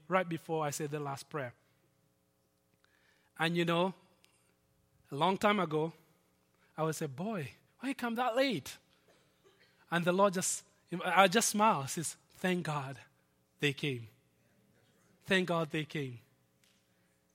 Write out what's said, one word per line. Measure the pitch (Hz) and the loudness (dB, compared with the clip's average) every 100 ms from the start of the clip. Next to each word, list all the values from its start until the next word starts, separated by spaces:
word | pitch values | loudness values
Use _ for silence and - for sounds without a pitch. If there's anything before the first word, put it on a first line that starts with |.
| - | -2
right | 185 175 | 0 0
before | 165 - 160 | -6 -4 -4
I | 147 | -2
said | 143 147 | -4 -6
the | 151 | -6
last | 143 135 - | -6 -8 -8
prayer. | 151 123 - _ _ _ _ _ _ _ _ _ _ _ _ _ _ _ _ _ - | -8 -8 -10 _ _ _ _ _ _ _ _ _ _ _ _ _ _ _ _ _ -2
And | 165 170 | 0 2
you | |
know, | 170 170 185 180 _ _ _ _ _ _ _ _ _ _ - | 2 2 0 -2 _ _ _ _ _ _ _ _ _ _ -10
a | |
long | 143 170 - | 0 0 4
time | 208 208 | 4 4
ago, | 170 151 165 - _ _ _ _ _ _ _ - | 2 0 -2 -6 _ _ _ _ _ _ _ -4
I | |
would | 160 | -2
say, | 156 156 | -2 -6
"Boy, | 127 202 202 127 - _ _ | -6 -6 -6 -8 -14 _ _
why | 262 | -8
you | |
come | 269 240 226 | -6 -4 -2
that | 247 233 | -2 2
late?" | 269 175 - - _ _ _ _ _ _ _ _ _ _ - | 0 0 -6 -16 _ _ _ _ _ _ _ _ _ _ -4
And | 170 | -2
the | 170 | 0
Lord | 185 202 | 4 2
just, | 185 - - - _ - 175 | 2 -4 -6 -10 _ -12 -6
I | 180 175 196 | 2 6 8
just | 220 - | 6 2
smile. | 208 220 165 | 4 4 4
He | 135 | 0
says, | - 147 - _ - | -6 -6 -10 _ -6
"Thank | 185 180 | -2 -2
God | 160 151 135 139 - _ _ _ _ - | -2 -6 -6 -12 -18 _ _ _ _ -2
they | 147 | -2
came. | 135 147 123 113 _ _ _ _ _ _ _ _ _ _ _ | 0 -4 -6 -10 _ _ _ _ _ _ _ _ _ _ _
Thank | - 190 180 | -2 0 2
God | 170 160 | -2 -2
they | 160 | -4
came." | 151 160 131 117 _ _ _ _ _ _ _ _ _ _ _ | -4 -6 -8 -10 _ _ _ _ _ _ _ _ _ _ _